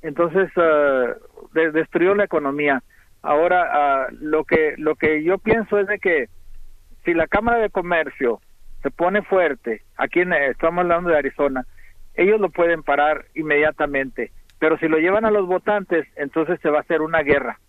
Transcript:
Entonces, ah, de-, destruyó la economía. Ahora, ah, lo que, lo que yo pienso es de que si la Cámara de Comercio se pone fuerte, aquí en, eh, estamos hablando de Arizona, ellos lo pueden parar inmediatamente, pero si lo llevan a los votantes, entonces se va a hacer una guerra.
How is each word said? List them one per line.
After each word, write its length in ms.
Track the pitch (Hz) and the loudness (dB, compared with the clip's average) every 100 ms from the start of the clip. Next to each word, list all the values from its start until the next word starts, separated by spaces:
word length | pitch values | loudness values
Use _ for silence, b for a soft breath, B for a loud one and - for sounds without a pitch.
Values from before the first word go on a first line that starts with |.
Entonces, 480 | 160 143 170 170 185 - | -8 -2 0 2 0 2
ah, 580 | 165 151 143 135 120 - - - - | 4 4 4 2 0 -4 -14 -20 -6
de-, 200 | 160 160 | 0 0
destruyó 420 | 156 156 180 175 | 0 0 2 2
la 100 | 202 | 2
economía. 580 | 196 165 143 143 147 131 - b b - | 2 0 -2 -2 0 0 -4 b b -12
Ahora, 460 | 156 147 170 180 170 | 0 2 4 2 2
ah, 340 | 151 143 135 131 117 | 2 2 0 -2 -8
lo 260 | 151 156 | -2 -2
que, 300 | 147 165 156 - | 0 2 0 0
lo 180 | 151 156 | -4 0
que 260 | 156 156 | 0 0
yo 160 | 160 190 | 0 -2
pienso 400 | 220 226 208 208 | 0 -2 0 -2
es 80 | 196 | 0
de 120 | 208 | -2
que 300 | - 160 117 - - - - - - - | 0 0 -2 -10 -18 -16 -16 -18 -20 -8
si 100 | - | -2
la 120 | 165 160 | 0 0
Cámara 320 | 202 226 233 | 0 2 0
de 120 | 208 | 0
Comercio 680 | - 175 170 151 - 123 107 - - - - | -2 -2 -2 -2 -2 -2 -2 -8 -20 -16 -8
se 80 | 139 | -8
pone 320 | - 170 202 | -2 0 0
fuerte, 600 | - 190 170 135 - 107 - - | 0 2 2 -2 -6 -8 -10 -6
aquí 240 | 127 170 | -2 0
en, 120 | 180 | 0
eh, 160 | 165 143 | 0 0
estamos 340 | 120 165 175 | 0 -2 0
hablando 280 | 175 170 175 | 0 0 2
de 80 | 156 | 0
Arizona, 480 | 135 - 143 131 127 b b b - | 0 -2 -2 -2 -8 b b b -14
ellos 260 | - 180 214 | 0 2 2
lo 100 | 185 | 0
pueden 320 | - 170 165 | 0 0 0
parar 440 | 151 143 147 147 - | -2 0 2 0 -6
inmediatamente, 960 | - 156 147 151 151 147 139 135 - 113 - - _ | -10 -2 2 2 0 -4 -2 -6 -8 -10 -12 -20 _
pero 200 | 156 160 | 0 0
si 100 | 160 | 0
lo 100 | 160 | 2
llevan 260 | 170 202 | 2 2
a 60 | 220 | 2
los 160 | 208 180 | 0 0
votantes, 600 | 180 - 208 190 170 - - | -2 0 -2 0 -4 -4 -8
entonces 420 | 143 160 156 175 | -6 -4 -2 -2
se 80 | 160 | 0
va 80 | 147 | -2
a 40 | |
hacer 180 | - 165 | 0 -2
una 200 | 156 165 | 0 -2
guerra. 360 | 143 143 123 110 | 2 0 0 -10